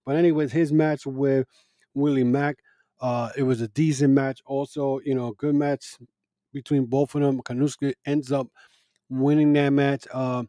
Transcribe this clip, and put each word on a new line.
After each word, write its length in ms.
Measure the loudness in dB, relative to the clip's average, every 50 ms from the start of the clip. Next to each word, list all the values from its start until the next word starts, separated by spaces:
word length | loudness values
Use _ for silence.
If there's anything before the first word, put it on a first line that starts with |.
| _
But 120 | -2 0
anyways, 340 | 2 4 4 4 2 0 0
his 220 | 0 0 0 2 2
match 320 | 2 2 2 0 -4 -6
with 420 | -8 -4 0 0 2 2 2 0 -2 _ _ _ _ _ _ _ _ -4
Willie 320 | -2 0 2 2 2 2
Mack, 320 | 2 2 2 0 -2 -4 -6 _ _ _ _ _ _ _ _
uh, 300 | -4 -4 -2 -4 -4 -6 -4
it 60 | -2 0
was 180 | 0 0 0
a 60 | -4
decent 460 | -4 -2 0 0 0 2 2 2 2 2
match. 280 | 2 0 -4 -6 -10 -10
Also, 540 | -8 -6 -6 -6 -6 -6 -4 -4 -4 -4 -4 -4
you 80 | -4 -4
know, 180 | -2 -4 -6 -6
good 220 | -6 -2 0 0
match 420 | 0 0 0 -2 -4 -8 -12 -20 -20 -20 -20 _ _ _ _ _ _ _ _
between 340 | -14 -12 -4 -2 0 0 0
both 300 | 0 0 0 0 0 0
of 60 | 0
them. 200 | 0 0 0 -2
Konosuke 520 | -4 -6 -4 -2 -2 -2 -2 -4 -6 -6 -6 -6 -4
ends 260 | -4 -2 -2 -2 -2
up 160 | -2 -4 -4 -6 _ _ -20 _ _ _ _ _ _ _ _ -8
winning 440 | -4 0 2 2 4 4 4 4 4
that 180 | 4 4 4
match. 360 | 2 2 2 2 0 -2 -6 -8
Uh, 320 | -6 -6 -4 -4 -4 -6 -6